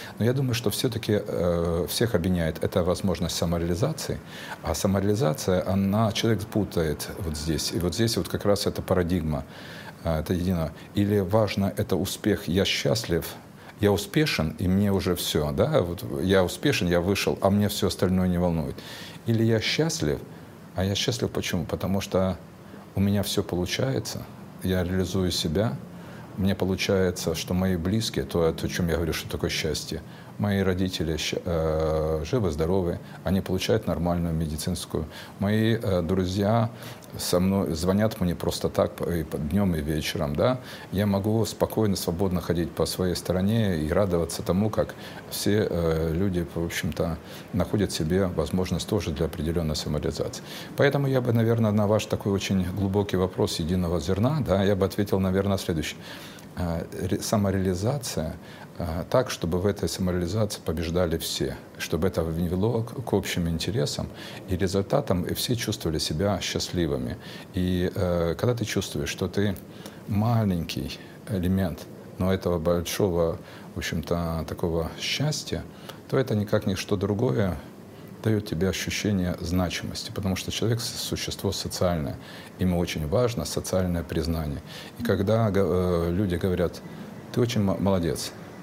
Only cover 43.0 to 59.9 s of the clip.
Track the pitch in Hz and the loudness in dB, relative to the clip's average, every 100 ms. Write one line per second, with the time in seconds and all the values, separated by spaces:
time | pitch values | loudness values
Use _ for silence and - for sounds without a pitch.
43 | 90 82 - 90 95 113 104 82 76 87 | 0 0 0 0 2 2 2 0 2 2
44 | 101 85 80 - - 90 107 - 73 - | 2 2 0 -2 0 2 2 0 -2 -6
45 | - - - - - 104 98 85 82 80 | -14 -14 -10 -2 2 2 2 2 2 2
46 | 82 80 101 87 82 85 82 - - - | 0 0 0 0 -2 -4 -4 -2 -2 -2
47 | 85 80 - - - 95 85 110 92 - | -2 -2 -8 -16 -4 -2 0 2 0 0
48 | 78 92 95 82 73 92 90 85 - - | 2 2 2 0 0 0 0 -2 0 -2
49 | 85 76 80 - 80 82 78 76 76 76 | 0 0 -2 -2 -2 0 0 -2 -2 -2
50 | 78 73 - - - - - - 139 143 | -2 -2 -6 -8 -12 -12 -6 2 4 4
51 | 139 131 123 117 113 113 110 104 101 107 | 2 2 4 4 4 4 4 4 4 4
52 | - 87 104 98 - 98 90 98 98 101 | 2 -2 0 0 2 2 2 0 2 2
53 | 98 92 92 - 107 - 80 92 87 87 | 2 2 2 2 0 0 0 2 2 0
54 | 78 95 123 156 95 95 98 98 95 - | 0 2 2 2 2 4 4 4 2 0
55 | 101 98 95 95 98 95 - 82 76 - | 0 2 2 2 2 0 0 -2 -4 -8
56 | - - - - - - 85 82 - - | -14 -14 -14 -16 -12 -4 -2 -2 -4 -6
57 | 92 - - 107 101 95 95 90 107 143 | -2 -2 0 2 4 2 2 0 0 -2
58 | - - 80 82 - - - - 85 85 | -4 -4 -4 -6 -12 -18 -14 -8 -4 -4
59 | 85 131 123 - 85 87 101 95 85 | 2 2 2 -2 -2 0 0 0 -4